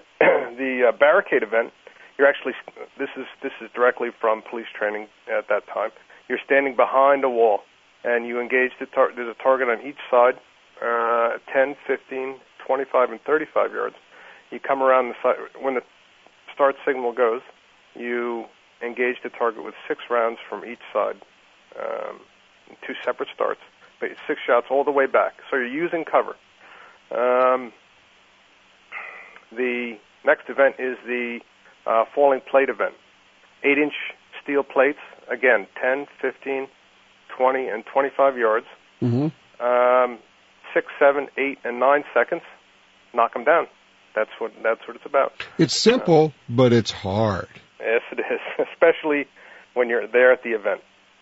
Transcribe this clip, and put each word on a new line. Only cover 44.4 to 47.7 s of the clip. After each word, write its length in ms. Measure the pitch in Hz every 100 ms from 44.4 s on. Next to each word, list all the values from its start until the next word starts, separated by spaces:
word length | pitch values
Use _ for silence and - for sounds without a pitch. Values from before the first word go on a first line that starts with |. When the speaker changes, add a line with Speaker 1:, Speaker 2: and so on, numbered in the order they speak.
| 113 104
Speaker 1:
that's 180 | 113 113 -
what 80 | 117
it's 100 | -
about. 280 | 139 131 - - -
Speaker 2:
It's 180 | 156 -
simple, 520 | 214 247 180 156 156
Speaker 1:
Uh, 40 | - -
Speaker 2:
but 240 | 120 123
it's 180 | 117 101
hard. 560 | - 98 101 110 92 - - _